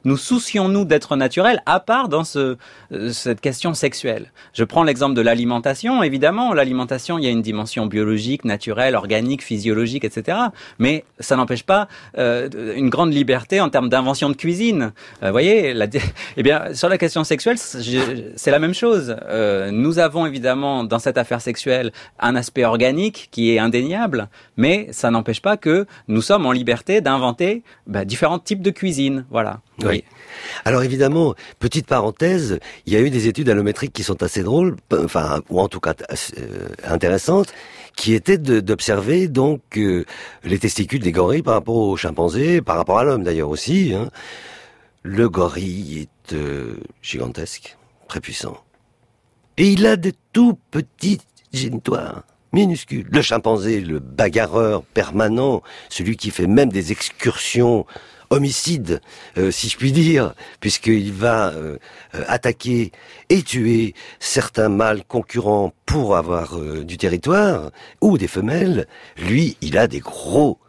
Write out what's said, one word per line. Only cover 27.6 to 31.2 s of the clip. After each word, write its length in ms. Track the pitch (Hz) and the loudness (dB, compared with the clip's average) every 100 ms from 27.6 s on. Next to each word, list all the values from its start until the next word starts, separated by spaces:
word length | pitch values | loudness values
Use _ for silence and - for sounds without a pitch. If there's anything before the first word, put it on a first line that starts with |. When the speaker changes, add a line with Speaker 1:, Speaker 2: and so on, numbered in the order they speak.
| - - - | -8 -20 -8
Speaker 1:
bah, 180 | 101 95 | -6 -4
différents 340 | 117 156 175 | 0 0 0
types 220 | - 202 | -4 -2
de 100 | 185 | -2
cuisine. 540 | - 190 139 139 135 127 | -2 -2 0 0 -2 -4
Voilà. 320 | 113 107 104 - - | -2 -2 -6 -14 -4
Speaker 2:
Oui. 60 | 107 | -2
Speaker 1:
Oui. 160 | 101 - - - - - - 113 | -2 -4 -20 -20 -16 -14 -6 0
Speaker 2:
Alors 180 | 127 | 2
évidemment, 520 | 127 131 139 156 | 2 2 2 4